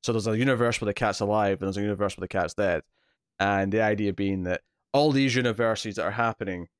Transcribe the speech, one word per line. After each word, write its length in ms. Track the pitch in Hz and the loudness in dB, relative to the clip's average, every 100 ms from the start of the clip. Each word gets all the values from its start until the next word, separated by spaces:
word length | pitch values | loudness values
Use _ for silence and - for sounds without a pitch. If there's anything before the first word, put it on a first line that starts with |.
So 100 | - | 0
there's 140 | 113 107 | -2 0
a 120 | 110 | 0
universe 420 | 131 127 120 - | 2 2 2 0
where 60 | 104 | -2
the 80 | |
cat's 260 | 101 110 95 | 0 0 0
alive 400 | 101 107 101 98 | 0 2 2 0
and 60 | 98 | -2
there's 80 | 98 | -2
a 60 | |
universe 340 | 104 101 101 - | -2 -2 -2 -4
where 60 | |
the 40 | 90 | -6
cat's 260 | 95 82 | -2 -2
dead. 280 | - 101 85 - _ _ _ _ _ | 0 0 0 -4 _ _ _ _ _
And 340 | 98 101 95 | 0 2 2
the 100 | 107 | 2
idea 300 | 110 107 104 | 0 0 -2
being 300 | 92 98 95 | -2 -2 -2
that 180 | 90 90 _ _ _ | -2 -4 _ _ _
all 200 | 139 151 | 2 4
these 220 | 135 135 | 4 2
universes 640 | 123 123 110 117 110 110 101 | 2 0 2 0 0 -4 -4
that 80 | |
are 60 | 92 | -4
happening 580 | 110 117 110 98 90 85 | 0 -2 -2 -6 -6 -10